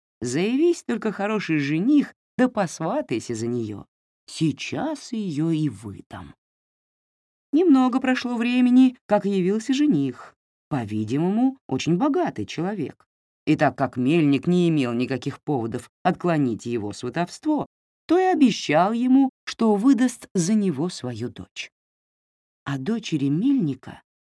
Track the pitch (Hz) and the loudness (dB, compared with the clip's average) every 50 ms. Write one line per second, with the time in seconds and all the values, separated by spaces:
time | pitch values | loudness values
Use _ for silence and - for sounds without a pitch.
0 | _ _ _ _ - 123 120 147 180 214 247 262 320 349 349 - - - 240 220 | _ _ _ _ -8 -6 -4 -2 -2 0 0 2 2 2 0 0 -4 -6 -6 -4
1 | - 220 190 - 196 202 220 214 - - 160 151 143 139 151 160 185 240 302 294 | -4 -4 -4 -4 -4 -2 -2 -4 -2 -2 -2 0 0 0 0 0 2 4 4 4
2 | 240 - - _ _ _ _ - 247 254 254 - - 156 - - 160 165 214 294 | 2 2 -4 _ _ _ _ 0 0 0 2 -2 -4 -4 -4 -6 -6 -4 -4 -4
3 | 294 - 135 113 104 - 120 110 113 117 120 120 117 104 104 98 - _ _ _ | -4 -4 -4 -6 -4 -6 -6 -6 -4 -4 -4 -4 -4 -6 -8 -12 -14 _ _ _
4 | _ _ _ _ _ - - - 156 160 - - - - - 135 208 311 311 - | _ _ _ _ _ -20 -6 -2 -2 -2 -2 -2 -8 -8 -6 -6 -4 -4 -6 -8
5 | - - - 220 214 190 156 135 156 165 165 156 156 147 113 98 113 107 101 - | -10 -10 -8 -6 -6 -6 -4 -2 -2 0 0 0 -2 -2 -4 -6 -14 -14 -14 -14
6 | - _ - 98 87 73 - _ _ _ _ _ _ _ _ _ _ _ _ _ | -16 _ -16 -16 -16 -16 -20 _ _ _ _ _ _ _ _ _ _ _ _ _
7 | _ _ _ _ _ _ _ _ _ _ - 285 381 359 277 262 254 254 233 262 | _ _ _ _ _ _ _ _ _ _ 0 2 6 6 6 6 6 4 0 0
8 | - 262 254 254 - 240 247 233 226 240 247 254 247 247 247 254 262 254 254 _ | 0 0 -2 0 -2 -6 -4 -2 -2 0 2 4 4 6 6 6 6 6 4 _
9 | _ _ 208 208 202 196 202 190 175 180 196 220 220 - 269 262 294 302 233 147 | _ _ 0 0 2 2 0 2 2 2 0 0 0 -2 0 2 2 2 2 2
10 | 139 135 123 - - - _ _ _ _ _ _ _ _ - 135 117 101 104 107 | 0 -2 -4 -8 -16 -20 _ _ _ _ _ _ _ _ -4 -4 -4 -4 -4 -4
11 | 110 107 117 143 165 180 196 214 247 262 262 - _ _ 135 131 - 156 165 175 | -2 -2 0 0 0 2 2 2 2 0 0 -2 _ _ -4 -4 0 0 0 2
12 | 233 302 277 359 349 226 - - 104 98 - - 160 185 214 202 147 113 - _ | 2 0 0 0 -2 -2 -4 -6 -8 -8 -6 -6 -4 -4 -4 -4 -6 -8 -8 _
13 | _ _ _ _ _ _ _ _ _ - 156 - 151 139 127 - 139 127 - 127 | _ _ _ _ _ _ _ _ _ 0 2 2 2 0 2 0 -4 -4 -2 -2
14 | 127 127 156 175 156 143 139 135 135 - 180 180 175 170 160 151 135 120 120 117 | 0 2 2 2 4 4 2 2 2 2 2 2 2 2 2 2 0 0 -2 -2
15 | 127 123 135 127 - 143 127 - _ - 151 131 113 113 113 123 120 - _ _ | -2 -2 -4 -4 -6 -8 -10 -10 _ -4 -4 -2 -2 -4 -6 -8 -10 -12 _ _
16 | _ 180 180 - - 175 170 151 143 127 110 95 - 120 120 117 101 104 101 - | _ -2 -2 0 -2 -2 0 0 0 -2 -2 -4 -6 -6 -6 -4 -6 -6 -10 -8
17 | - 123 120 - 170 - - - - 302 302 285 - - _ _ _ _ _ _ | -10 -8 -4 -4 -6 -6 -8 -8 -4 -2 -2 -2 -2 -6 _ _ _ _ _ _
18 | _ _ 320 359 370 370 370 320 302 240 180 - - - 147 151 175 202 226 233 | _ _ 2 2 4 2 4 4 4 4 4 0 -2 0 2 4 4 2 2 0
19 | 240 254 262 269 277 262 - _ _ - - _ 226 226 208 202 202 269 277 214 | 2 4 6 6 4 4 0 _ _ -16 -6 _ 2 2 2 4 4 4 4 4
20 | 254 254 - - - - _ 196 165 170 220 220 202 190 147 127 156 180 - - | 4 0 0 -4 -18 -6 _ -2 0 2 2 2 2 2 0 0 -2 -4 -4 -6
21 | - 123 120 104 117 123 - - 90 _ _ - - - _ _ _ _ _ _ | -8 -8 -8 -6 -8 -10 -10 -12 -16 _ _ -14 -14 -14 _ _ _ _ _ _
22 | _ _ _ _ _ _ _ _ _ _ _ _ _ - 139 135 131 156 226 233 | _ _ _ _ _ _ _ _ _ _ _ _ _ -8 -6 -6 -4 -4 -4 -4
23 | 220 - - 151 131 139 143 156 202 269 285 269 202 147 131 120 - - - - | -4 -4 -4 -2 0 0 0 0 2 2 2 2 2 0 -2 -6 -10 -18 -20 -20
24 | _ _ _ _ _ _ | _ _ _ _ _ _